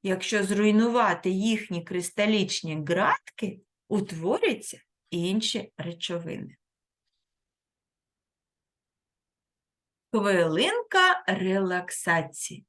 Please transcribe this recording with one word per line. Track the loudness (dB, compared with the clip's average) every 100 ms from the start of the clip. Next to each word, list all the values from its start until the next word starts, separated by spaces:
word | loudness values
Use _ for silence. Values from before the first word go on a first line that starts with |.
Якщо | -2 -2 -2 -2
зруйнувати | 0 2 4 6 4 4 2 2 0
їхні | 0 0 -2 -2 -6
кристалічні | -4 -6 -4 0 2 2 0 -4 -6 -6
ґратки, | -2 0 2 0 -4 -8 -8 -8 _ _ _
утворяться | -2 -2 -4 -2 0 0 -2 -8 -16 _ _ _
інші | -4 0 0 -2 -6 -8 -10
речовини. | -12 -10 -8 -6 -8 -10 -12 -18 _ _ _ _ _ _ _ _ _ _ _ _ _ _ _ _ _ _ _ _ _ _ _ _ _ _ _ _ _ _ _ _ _ _ _
Хвилинка | 0 2 4 4 2 0 0 0 4 4 4 0
релаксації. | -2 0 0 0 -2 -4 -6 0 0 0 -10 -12 -12